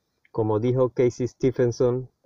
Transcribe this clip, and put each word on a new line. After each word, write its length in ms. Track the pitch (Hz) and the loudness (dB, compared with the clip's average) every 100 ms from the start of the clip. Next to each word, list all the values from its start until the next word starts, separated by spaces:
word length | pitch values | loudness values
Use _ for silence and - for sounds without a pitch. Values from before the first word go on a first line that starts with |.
| _ _ _ | _ _ _
Como 280 | - 107 107 | -4 -2 0
dijo 300 | 120 127 127 | 0 0 0
Casey 380 | - 123 - 123 | 2 0 0 -6
Stephenson 840 | - 135 127 120 - 123 127 127 _ | -2 -2 0 -2 2 0 0 -6 _